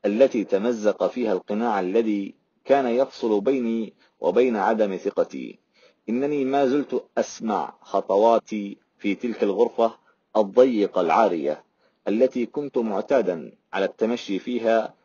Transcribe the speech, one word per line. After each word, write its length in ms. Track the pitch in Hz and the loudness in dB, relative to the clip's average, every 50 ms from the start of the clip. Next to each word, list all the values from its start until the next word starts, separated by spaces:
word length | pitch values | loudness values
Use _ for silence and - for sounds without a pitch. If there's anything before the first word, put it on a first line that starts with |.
| - | 0
التي 380 | 101 104 117 135 127 - 117 95 | -2 4 4 4 4 4 -2 -2
تمزق 600 | - 98 95 104 123 123 110 104 107 95 - 87 | 0 -2 0 0 -2 -2 0 0 0 0 2 -2
فيها 260 | - - 123 120 110 | -2 -2 -2 -2 -2
القناع 480 | 98 90 - - 104 107 117 120 107 98 | -2 -2 -2 -4 -4 -4 -2 -2 -2 -2
الذي 540 | 90 90 98 117 117 110 104 101 98 - - _ _ _ _ _ _ | -2 0 0 0 0 2 -2 -2 -4 -8 -12 _ _ _ _ _ _
كان 220 | - 135 139 131 | 2 2 2 2
يفصل 540 | 120 117 123 135 131 - - - 113 107 101 | 0 0 0 0 -2 -2 -6 -2 0 0 0
بيني 520 | 101 131 139 131 120 113 113 113 110 98 _ _ _ _ _ _ | 2 0 0 0 -2 -2 -2 -4 -4 -6 _ _ _ _ _ _
وبين 360 | - 85 92 117 127 127 117 | -2 0 2 4 2 2 2
عدم 400 | 104 92 107 113 110 107 101 95 | 0 0 0 2 0 0 -2 -2
ثقتي. 640 | 87 - 101 - - 85 - - 67 64 55 - _ _ _ _ _ _ _ _ _ _ - | -4 -6 -4 -2 -2 -2 -2 -4 -12 -12 -12 -16 _ _ _ _ _ _ _ _ _ _ -6
إنني 360 | 110 123 139 143 151 143 135 | -4 -2 -2 -2 -2 -2 -2
ما 220 | 131 135 139 143 | 0 0 0 2
زلت 380 | 127 131 147 131 - 131 - - _ _ - | 2 0 0 -2 -2 -6 -8 -8 _ _ -4
أسمع 560 | 117 - - - 113 110 104 90 71 - - _ | -4 -4 -6 -8 -6 -4 -4 -4 -4 -6 -12 _
خطواتي 920 | - - - 98 - - 98 101 107 117 117 107 _ - 110 107 101 101 98 _ _ _ _ _ | -14 -4 -4 -4 -2 0 2 4 6 6 4 4 _ -4 -8 -8 -8 -8 -12 _ _ _ _ _
في 160 | - 104 98 | -4 -4 -4
تلك 280 | - - 120 107 - | -2 -4 -6 -2 -2
الغرفة 520 | 110 101 95 101 120 117 - - 113 113 - _ _ _ _ _ _ _ _ | -2 -2 2 2 0 0 2 0 -2 -2 -2 _ _ _ _ _ _ _ _
الضيقة 640 | 110 107 98 95 120 127 135 120 107 101 90 - 98 | 0 0 2 4 4 4 6 4 0 0 0 0 0
العارية 640 | 87 82 85 107 113 98 87 82 71 71 78 - _ _ _ _ _ _ _ _ _ 101 | 0 2 4 4 4 2 0 -2 -4 -4 -6 -6 _ _ _ _ _ _ _ _ _ -4
التي 380 | 101 113 131 127 - 127 117 | 2 2 2 2 2 -4 -6
كنت 320 | - - 147 147 135 - 131 | -4 -6 -8 -8 -4 -4 -4
معتادا 760 | 113 110 101 95 104 - 143 127 107 90 87 80 67 58 _ _ _ _ | -2 -2 -4 -4 -2 0 0 0 2 0 -4 -4 -8 -16 _ _ _ _
على 120 | - 98 98 | -4 -4 -4
التمشي 540 | 92 - - 113 110 120 113 - - 98 92 | -4 -2 -4 -4 -4 -4 -6 -6 -6 -8 -6
فيها 560 | - 123 123 117 113 113 113 113 110 - _ _ | -6 -6 -6 -2 0 0 0 0 0 -4 _ _